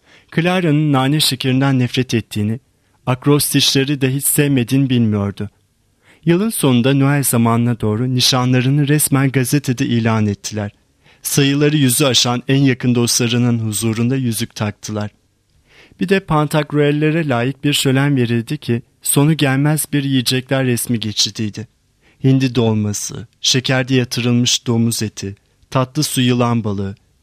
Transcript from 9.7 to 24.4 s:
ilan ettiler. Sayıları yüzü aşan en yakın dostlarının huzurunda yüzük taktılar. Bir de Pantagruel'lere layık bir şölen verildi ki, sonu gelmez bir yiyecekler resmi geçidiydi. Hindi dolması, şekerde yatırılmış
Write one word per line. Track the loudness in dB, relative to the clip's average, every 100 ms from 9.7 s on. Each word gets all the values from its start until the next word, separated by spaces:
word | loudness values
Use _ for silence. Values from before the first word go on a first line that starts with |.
| -2 -2
ilan | 0 0 0 0
ettiler. | -2 -8 -8 -10 -12 _ _ _ _
Sayıları | -4 0 2 2 2 2
yüzü | 2 2
aşan | 2 2 0 -2 0
en | 2
yakın | 2 2 0
dostlarının | 2 2 0 0 2 2 0
huzurunda | -2 -4 -2 0 -2 -2
yüzük | -2 -4 -6
taktılar. | -6 -6 -6 -10 -8 -8 -12 _ _ _ _ _ -20 -20 -8
Bir | -2
de | -2
Pantagruel'lere | 0 0 0 0 0 0 0 0 0 0 -2
layık | -2 -2 -2
bir | -2
şölen | 0 0 2 2 2
verildi | 0 -2 -4 -6
ki, | -4 -4 -6 _
sonu | -2 2 2 2
gelmez | 0 2 0 0 -2
bir | -2
yiyecekler | 0 0 0 -2 0 0 0
resmi | 0 -2 -4
geçidiydi. | -4 -4 -4 -4 -6 -8 -14 _ _ _ _ _
Hindi | 2 2 2
dolması, | 2 2 2 -2 -4 -8 -12 -14 _
şekerde | -2 0 0 0 2
yatırılmış | 0 0 -2 0 2